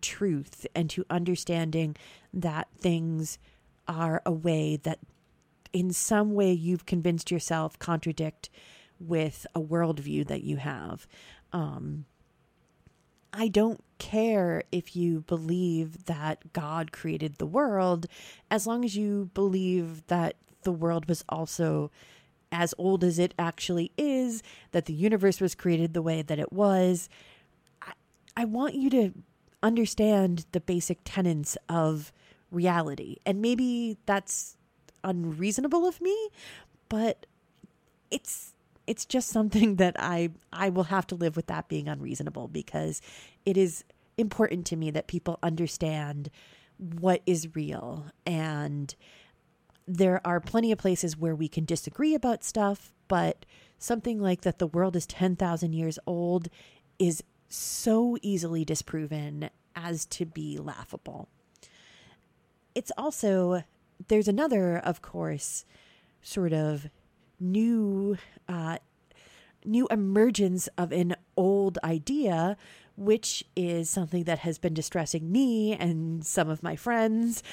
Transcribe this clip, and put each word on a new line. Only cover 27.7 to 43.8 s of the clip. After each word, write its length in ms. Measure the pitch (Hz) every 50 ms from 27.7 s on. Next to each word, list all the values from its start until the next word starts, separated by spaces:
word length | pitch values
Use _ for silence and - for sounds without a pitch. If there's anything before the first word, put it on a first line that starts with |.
| _ -
I, 120 | - - - - _ _ _ _ _ - -
I 80 | 226 240
want 300 | 220 214 240 277 302 -
you 160 | 277 262 269
to 220 | 262 254 214 185 - - - _ _ _ _ _ _ _ -
understand 800 | 220 233 233 220 202 - - 214 214 214 196 190 185 175 170 156 - -
the 80 | 180
basic 380 | - - 180 175 - - 170 - -
tenets 520 | - - 196 180 175 165 151 147 - - - - -
of 440 | 165 170 156 156 156 151 147 - - _ _ - - _ _ _
reality. 640 | 175 175 175 180 175 170 160 151 139 - - 76 - - -
And 160 | 196 190 202
maybe 560 | 220 233 247 233 254 247 240 240 233 226 214 - _
that's 540 | - 196 202 196 - - - - - - _ _ _ _ _ _ - - _ -
unreasonable 840 | 190 185 175 170 165 156 156 185 208 202 - 262 294 302 339 349
of 140 | 359 339 - 339
me, 260 | 370 403 440 440 427 - - - - - - - _ _ _ _ -
but 340 | 220 214 226 226 - - - - _ _ _ _ _ _ - - _ _ _ _ _ _ _ -
it's, 420 | - 285 - - - - - - - _ _ _ _ _ _
it's 200 | - 226 - -
just 220 | - - 254 - -
something 480 | - 226 214 208 - 214 226 220 202
that 200 | 180 190 180 - -
I, 320 | - 160 175 170 170 165 160 - _ _ -
I 160 | 170 196 196
will 160 | 180 185 180
have 220 | 160 196 190 175
to 80 | - 185
live 220 | 175 175 165 156
with 100 | 165 165
that 220 | - 170 156 - -
being 200 | 160 151 147 147
unreasonable, 600 | 151 139 139 131 131 - 147 151 147 139 123 -
because 520 | - 151 147 - - 156 156 156 156 - - - - - - - _ _ -
it 100 | 202 185
is 260 | 190 190 175 160 -